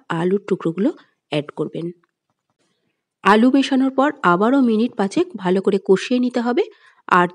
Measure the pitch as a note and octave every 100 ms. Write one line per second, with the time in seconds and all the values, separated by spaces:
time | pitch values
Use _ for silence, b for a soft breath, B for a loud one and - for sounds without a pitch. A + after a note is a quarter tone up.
0 | - E3 F3 G3 G3 F#3 - D#3+ B3 -
1 | b b _ D3+ D3 - D3 D3+ E3+ F3
2 | _ _ _ _ _ _ _ _ _ _
3 | _ _ F#3+ G#3+ B3+ C#4 C4+ C4 C4+ C4
4 | C#4+ - F3+ F3 A3 C#4 A#3+ G#3+ A#3+ -
5 | G3 D4+ F4+ - F3+ F#3 F#3+ F#3+ - F#3+
6 | - B3 B3 B3 A#3+ B3 A4+ b b b
7 | - F#3 F3